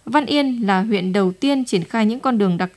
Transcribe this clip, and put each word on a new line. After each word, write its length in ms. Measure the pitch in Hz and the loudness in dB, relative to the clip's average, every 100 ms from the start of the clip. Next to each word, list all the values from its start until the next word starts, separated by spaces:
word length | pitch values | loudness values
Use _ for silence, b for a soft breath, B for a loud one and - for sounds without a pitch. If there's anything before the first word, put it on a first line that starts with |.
Văn 220 | - 285 285 | -2 -2 0
Yên 400 | 294 277 240 196 | 0 0 -2 0
là 140 | 190 | 0
huyện 320 | 214 202 185 | 0 0 0
đầu 200 | 196 185 | 0 0
tiên 320 | 185 277 277 | 0 0 0
triển 200 | 247 196 | 0 -2
khai 220 | 165 233 220 | -2 0 0
những 140 | 247 | 0
con 180 | 269 233 | -2 2
đường 200 | 196 175 | 2 0
đặc 120 | 185 | -4